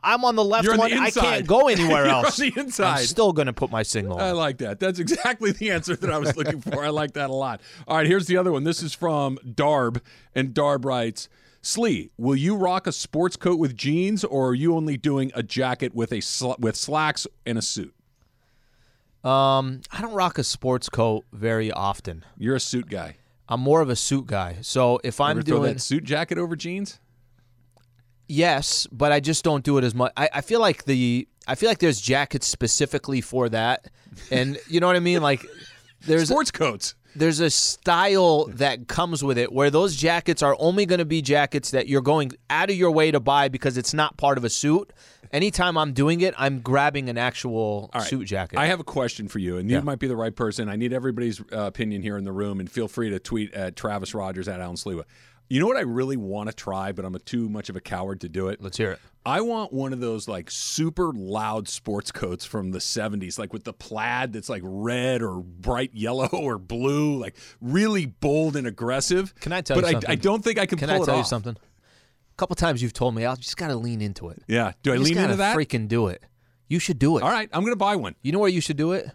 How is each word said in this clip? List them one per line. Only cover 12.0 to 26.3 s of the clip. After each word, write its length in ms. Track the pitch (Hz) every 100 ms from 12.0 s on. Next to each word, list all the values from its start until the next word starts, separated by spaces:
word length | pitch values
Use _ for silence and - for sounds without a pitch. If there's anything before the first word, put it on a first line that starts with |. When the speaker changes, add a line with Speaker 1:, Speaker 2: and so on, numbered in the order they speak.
| - -
Speaker 2:
will 180 | 117 135
you 220 | 156 208
rock 280 | 185 185 -
a 60 |
sports 460 | - - 196 180 -
coat 220 | 185 175
with 180 | 156 120
jeans, 480 | 135 156 185 214 -
or 240 | 135 131
are 60 | 127
you 200 | 156 165
only 220 | 156 139
doing 340 | 151 139 135 120
a 60 |
jacket 520 | 117 - 127 123 127 117
with 160 | 113
a 80 | 110
sl-, 360 | - - 127 -
with 160 | 113 107
slacks 520 | - 151 156 147 - _ -
and 120 | 117
a 40 |
suit?" 320 | 107 - 82 _ _ _ _ _ _ _ _ _ _ _ _ _
Speaker 1:
Um, 600 | 127 135 135 135 131 131 -
I 100 | -
don't 120 | 226
rock 240 | 208 180 -
a 80 | 131
sports 420 | - 127 127 -
coat 380 | - 113 110 -
very 400 | 110 110 113 110
often. 500 | - 98 98 - 82 - -
Speaker 2:
You're 180 | 110 131
a 40 |
suit 300 | - 123 120
guy. 280 | 98 82 73 _ _ -
Speaker 1:
I'm 100 | 120
more 220 | 131 156
of 80 | 147
a 60 | 117
suit 300 | - 139 127
guy. 320 | 101 90 85
So 400 | 110 131 127 123
if 160 | 127 -
Speaker 2:
You 60 | 143
Speaker 1:
I'm 60 |
Speaker 2:
ever 100 | 160
throw 160 | 151 147
Speaker 1:
doing 160 | 139
Speaker 2:
that 80 | 135
suit 240 | - 139 -
jacket 320 | 147 165